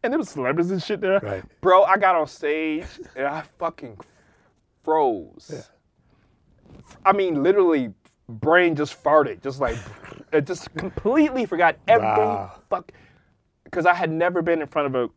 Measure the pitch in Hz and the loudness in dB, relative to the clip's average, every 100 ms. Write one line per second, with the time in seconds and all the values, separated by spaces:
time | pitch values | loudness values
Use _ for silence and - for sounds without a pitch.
0 | 233 320 208 147 127 151 175 190 - 208 | -2 -4 -6 -4 -2 0 -2 -2 -4 -4
1 | 196 196 104 135 - _ 185 185 185 190 | 0 0 -2 -10 -12 _ 4 6 6 4
2 | 190 175 151 - 147 156 160 156 - - | 2 0 -2 -6 -4 -4 -4 -6 -8 -18
3 | - - 139 156 156 _ 165 - 123 104 | -18 -8 -6 -8 -14 _ -8 -8 -20 -20
4 | - _ _ _ _ _ _ _ - 156 | -20 _ _ _ _ _ _ _ -2 2
5 | 139 107 - - - 143 - _ _ _ | 2 0 -8 -20 -18 -18 -18 _ _ _
6 | _ _ _ _ _ _ _ - - - | _ _ _ _ _ _ _ -20 -20 -2
7 | 190 196 190 151 151 202 180 156 120 - | 0 2 0 0 2 4 2 2 -2 -10
8 | _ _ - 113 139 170 175 151 147 - | _ _ -20 -6 2 4 4 0 -6 -4
9 | 147 151 127 90 135 135 131 117 - - | 4 4 4 -4 -10 -4 -4 -4 -12 -20
10 | - - - 156 147 180 - 160 185 - | -20 -20 -2 -2 -2 -8 -10 -10 -8 -4
11 | 208 277 302 262 214 170 170 - - 226 | 0 2 2 0 -4 2 2 0 2 2
12 | 110 107 107 101 98 - _ 185 180 _ | 4 2 0 -2 -8 -16 _ -8 -8 _
13 | _ _ _ _ _ _ - 180 170 175 | _ _ _ _ _ _ -10 0 2 2
14 | 170 160 175 175 165 165 147 156 143 131 | 0 0 0 0 0 -2 -2 -4 -2 -2
15 | 120 | -4